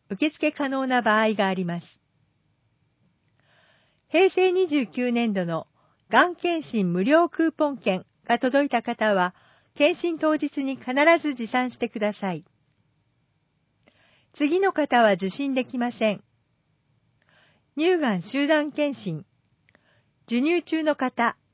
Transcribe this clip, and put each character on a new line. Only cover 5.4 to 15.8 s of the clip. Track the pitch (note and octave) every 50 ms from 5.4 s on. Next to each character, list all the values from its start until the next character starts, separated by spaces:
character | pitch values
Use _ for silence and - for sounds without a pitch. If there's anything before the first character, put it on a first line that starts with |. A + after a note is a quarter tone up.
| F3
の | E3+ E3 D#3+ - _ _ _ _ _ _ _ _ -
が | - B3 D#4 F4+
ん | F4
検 | - - F4 E4+ D#4+ C4+
診 | - - A3 F#3+ F3 E3+
無 | F3+ G3
料 | B3+ D4+ E4 F4
ク | D#4+ - - E4 D#4+
ー |
ポ | - - D#4 C#4+
ン | C#4
券 | - - A3 F#3 F#3 - _ _ _ -
が | - A#3 A#3
届 | - B3+ B3 C#4 C#4+
い | C#4+
た | - A#3
方 | - A#3+ A#3 - G#3+ A3 G3+
は、 | F#3 F3+ F3+ - _ _ _ _ _ _ _ -
検 | - C#4+ E4 F4 -
診 | - F4 E4
当 | D4+ D#4+ D#4 D#4
日 | D4+ D4+ C#4+ - D4 C4+
に | C4+ C4+
必 | B3+ - B3+ B3+ C#4 D4 E4 E4+ E4
ず | D#4+ D4 C4+
持 | B3 A3+ G#3
参 | - B3+ B3+ B3
し | -
て | - B3 A3+
く | - A3+
だ | G#3 G#3 G3+
さ | - G#3 F#3+
い。 | F3 D#3 - _ _ _ _ _ _ _ _ _ _ _ _ _ _ _ _ _ _ _ _ _ _ _ _ _ _ _ _ _ _ _ _ _ _ _ _ _ _
次 | - D4 C#4 E4 F#4
の | G4 F#4+
方 | - D#4 D4 - C4 A#3+
は | A3+ G#3+ G3
受 | F3 G3 F#3+
診 | - - C#4+ C#4 C4
で | C4 B3
き | - -
ま | B3